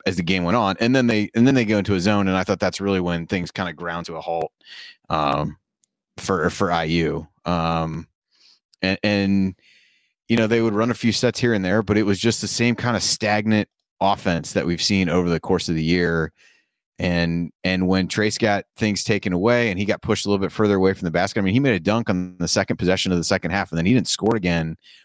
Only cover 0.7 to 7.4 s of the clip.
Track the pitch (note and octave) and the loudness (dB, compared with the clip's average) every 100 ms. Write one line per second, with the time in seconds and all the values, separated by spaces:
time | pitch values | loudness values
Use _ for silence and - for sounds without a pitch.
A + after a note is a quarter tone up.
0.7 | F2+ A#2 C3 A#2+ G#2+ G2+ A2+ B2+ C3+ G#2+ | 0 2 2 2 2 0 2 4 4 2
1.7 | G#2+ G2 F#2+ F#2+ G#2 F#2+ F#2+ F#2 F#2 F#2 | 0 2 0 2 2 2 0 0 0 -2
2.7 | - G2 F#2 F2 E2+ E2 G2 F2 - F2 | -2 -2 0 0 -4 -4 -4 -4 -6 -8
3.7 | D#2+ E2+ E2+ E2+ D#2+ D#2+ E2 D#2 _ - | -6 -8 -8 -8 -10 -6 -6 -6 _ -20
4.7 | - - - - D#2+ D2 C#2 D#2 D2+ _ | -20 -20 -18 -4 -2 0 -2 -4 -8 _
5.7 | _ _ _ _ - - F#2 E2+ - G2 | _ _ _ _ -10 -2 0 0 0 0
6.7 | E2+ D#2+ E2+ D#2 E2 D#2 _ | 0 0 0 0 -4 -8 _